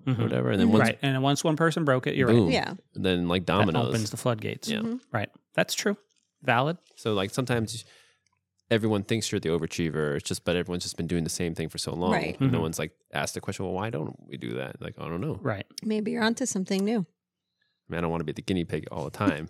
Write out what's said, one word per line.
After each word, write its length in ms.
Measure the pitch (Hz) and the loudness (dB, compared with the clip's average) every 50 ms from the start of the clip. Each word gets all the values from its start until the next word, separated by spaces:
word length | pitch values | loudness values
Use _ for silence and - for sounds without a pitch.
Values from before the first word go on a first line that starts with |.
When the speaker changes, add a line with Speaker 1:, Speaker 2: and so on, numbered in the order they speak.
| - | -2
Speaker 1:
or 60 | 135 | -2
Speaker 2:
Mm-hmm. 100 | 127 104 117 | 0 0 0
Speaker 1:
whatever, 280 | 113 - 123 123 123 | 0 2 2 2 2
and 80 | 113 95 | 4 4
then 80 | - - | 6 6
Speaker 3:
Mm-hmm. 100 | - - | 8 8
Speaker 1:
once 120 | 117 113 | 6 6
Speaker 2:
Right, 100 | 113 - | 2 0
and 140 | - 139 131 | 0 0 0
then 60 | 131 | 2
once 200 | 131 139 139 - | 4 2 2 2
one 140 | - 170 151 | 2 0 2
person 300 | 147 165 165 151 180 160 | 4 2 2 2 2 2
broke 200 | 147 131 127 123 | 4 2 2 2
it, 100 | 147 147 | 0 0
you're 120 | 147 131 117 | 2 4 6
right. 80 | 113 | 6
Speaker 1:
boom, 160 | 120 98 82 | 6 6 6
Speaker 3:
Yeah. 220 | - - - - - - - _ - | 4 2 0 -2 -6 -12 -14 _ -8
Speaker 1:
then, 340 | 104 95 92 90 90 87 87 | -2 2 2 2 2 2 2
like, 160 | 87 92 85 | 2 0 2
Speaker 2:
That 80 | 90 87 98 | 2 4 4
Speaker 1:
dominoes. 280 | 104 101 82 - - - | 4 4 4 2 2 2
Speaker 2:
opens 220 | 90 113 107 107 | 0 0 0 -2
the 80 | - 117 | -4 -2
floodgates. 500 | - 127 117 107 107 107 107 - - 220 | -2 -2 -2 0 -4 -6 -8 -6 -6 -4
Speaker 1:
Yeah. 120 | 226 - | -4 -2
Speaker 3:
Mm-hmm. 180 | 226 226 240 254 _ - - | -2 -4 -6 -6 _ -6 -4
Speaker 2:
Right. 160 | 107 101 - _ - _ _ - | -4 -4 -4 _ -20 _ _ 0
That's 200 | 156 - - - | 0 0 0 0
true. 220 | - - 214 202 - _ _ _ _ _ _ _ _ - | -2 0 -2 -2 -2 _ _ _ _ _ _ _ _ 0
Valid. 360 | 131 120 120 135 156 175 - _ _ _ - | 2 4 4 4 2 -2 -6 _ _ _ -6
Speaker 1:
So, 160 | - 113 107 | -2 0 0
like, 160 | 98 95 98 | 0 0 0
sometimes 560 | - - 127 123 123 117 110 107 113 113 - - - - _ _ _ _ _ _ _ _ _ _ _ _ _ - | -2 -2 -2 0 0 0 0 -2 -4 -10 -12 -14 -20 -20 _ _ _ _ _ _ _ _ _ _ _ _ _ 0
everyone 340 | 117 107 110 110 107 101 95 | 2 2 4 2 2 0 0
thinks 260 | - 117 110 - - | 0 -2 -2 0 -2
you're 80 | - 98 | -2 -2
the 80 | - 80 | 0 0
overachiever. 720 | 82 85 78 - - - 85 80 71 78 76 73 71 78 | 0 0 0 -4 -2 -2 -2 0 0 0 -2 0 -2 -4
It's 100 | - - | -4 -4
just, 160 | 90 - - | -6 -4 -2
but 140 | - 87 87 | -2 0 0
everyone's 260 | 85 87 87 87 - | -2 -2 -4 -6 -6
just 140 | - - - | -8 -6 -6
been 100 | 87 78 | -4 -2
doing 160 | 87 87 80 | 0 0 0
the 60 | 82 | -2
same 260 | - - 90 85 78 | -4 -4 -4 -4 -2
thing 140 | - 80 78 | -4 -6 -6
for 80 | - - | -6 -6
so 160 | - - 80 | -6 -6 -4
long. 160 | 82 90 95 | -2 0 2
Speaker 3:
Right. 260 | 104 - - 80 - - | 2 0 0 -4 -2 0
Speaker 1:
And 100 | 135 131 | 2 2
no 60 | 120 85 | 2 2
Speaker 2:
Mm-hmm. 60 | 80 | 0
Speaker 1:
one's, 140 | 80 82 - | -2 -2 -4
like, 120 | 78 80 _ _ _ _ - | -6 -6 _ _ _ _ -4
asked 220 | 73 - - - | -4 -4 -2 -4
the 40 | - | -6
question, 240 | - - 95 - 98 | -8 -8 -6 -6 -4
"Well, 100 | 90 92 | -4 -4
why 160 | 92 104 113 | -4 -4 -4
don't 240 | 113 151 - - - - - - | -4 -6 -6 -6 -8 -12 -16 -14
we 80 | - | -14
do 200 | - - 58 58 | -10 -8 -6 -6
that?" 260 | 65 65 - - - | -6 -6 -8 -8 -10
Like, 140 | - - - - | -12 -12 -10 -10
I 80 | 73 73 | -8 -6
don't 140 | 85 87 | -6 -4
know. 180 | 113 160 - 92 | -4 -4 -6 -4
Speaker 2:
Right. 240 | - 127 107 95 - _ - - | -4 -4 -4 -4 -6 _ -14 -8
Speaker 3:
Maybe 300 | - - 214 214 214 226 | -4 -4 -2 -2 -2 -2
you're 120 | 240 233 214 | -2 0 0
onto 220 | 226 233 - 262 | 0 0 0 -2
something 380 | 233 - 196 185 - 196 190 196 | -4 -2 -4 -2 0 0 0 0
new. 220 | 208 240 220 165 | 0 0 0 -2
Speaker 1:
I 840 | - _ _ _ _ _ _ _ _ _ _ _ _ _ _ _ - 82 | -4 _ _ _ _ _ _ _ _ _ _ _ _ _ _ _ -6 -4
mean, 40 | 85 | -2
I 20 | |
don't 100 | 85 82 | 0 0
wanna 140 | 82 82 78 | 0 0 -2
be 80 | 78 82 | -4 -6
the 80 | 104 | -8
guinea 240 | - - 95 90 82 | -2 -2 0 0 0
pig 200 | - - 78 - - | -2 -4 -6 -6 -6
all 140 | - 82 69 | -8 -6 -6
the 60 | 73 | -6
time. 360 | - - 104 95 78 73 80 - | -4 0 0 0 0 -2 -4 -8